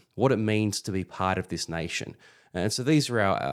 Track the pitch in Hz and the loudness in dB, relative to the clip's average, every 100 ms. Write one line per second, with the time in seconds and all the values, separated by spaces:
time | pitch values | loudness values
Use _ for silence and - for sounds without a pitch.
0 | _ - 131 113 107 107 107 98 - 95 | _ 0 2 2 2 2 2 -2 -4 -4
1 | 90 - 92 92 90 85 - 82 82 - | -4 -2 0 0 -2 -6 -6 -6 -4 -6
2 | - - - - _ 90 101 - 127 156 | -8 -14 -20 -20 _ -4 -2 0 2 4
3 | 135 120 98 69 65 | 4 2 2 2 -2